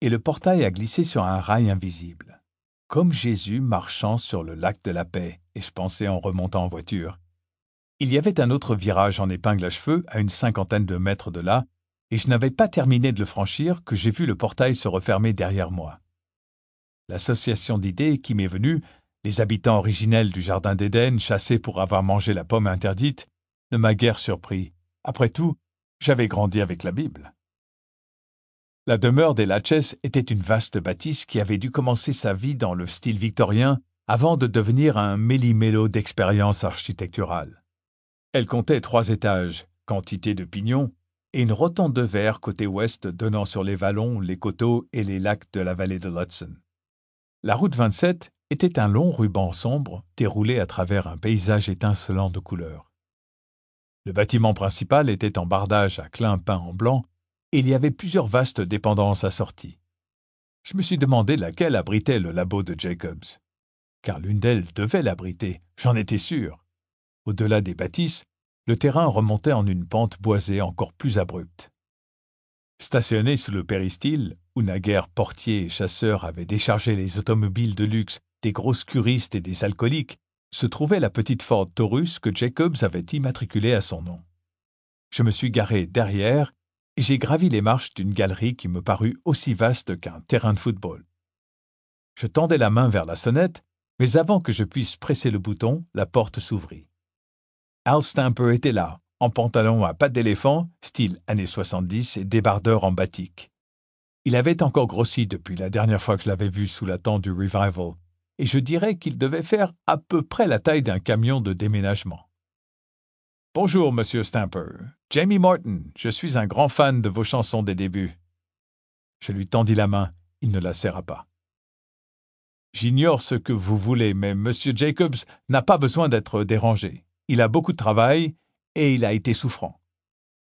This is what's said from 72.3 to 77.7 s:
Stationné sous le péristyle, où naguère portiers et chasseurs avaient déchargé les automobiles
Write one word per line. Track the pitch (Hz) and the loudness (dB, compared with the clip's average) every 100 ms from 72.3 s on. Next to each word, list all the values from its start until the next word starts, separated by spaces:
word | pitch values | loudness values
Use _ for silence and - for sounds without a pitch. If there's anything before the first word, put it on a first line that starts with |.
| _ _ _ _ _ | _ _ _ _ _
Stationné | - 131 - 110 117 143 | -2 -2 2 0 2 0
sous | - | -2
le | 98 | -6
péristyle, | 90 98 92 - 139 151 95 - _ 131 | -4 -2 -2 -4 -4 -2 -4 -10 _ -2
où | |
naguère | 101 95 98 101 - | -2 0 2 2 0
portiers | - 101 - - 104 | -2 -4 -4 -4 -2
et | 85 | -4
chasseurs | - 95 - 113 98 | -4 -6 -2 0 0
avaient | 87 80 87 | -2 -10 -4
déchargé | 104 - 107 117 101 | -2 0 0 2 -2
les | 95 92 | -2 -4
automobiles | 104 110 104 95 117 | 0 2 2 0 -2